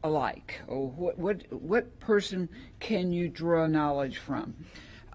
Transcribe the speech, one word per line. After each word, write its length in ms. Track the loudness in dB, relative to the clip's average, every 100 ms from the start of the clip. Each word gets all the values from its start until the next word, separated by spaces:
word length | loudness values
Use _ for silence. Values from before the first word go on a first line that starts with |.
alike, 580 | 0 2 0 -4 -12 -12 -6
or 220 | -4 -4
what, 300 | -2 -2 0
what, 340 | 0 -2 -4
what 480 | -10 0 0 0 -8
person 480 | 4 4 4 -2 -4 -6 -18 -12
can 320 | -2 0 2
you 160 | 2 0
draw 380 | 0 4 6 6
knowledge 500 | 4 4 2 -2 -4
from, 380 | -4 -4 -4 -10 -16 -18 -18 -20 -4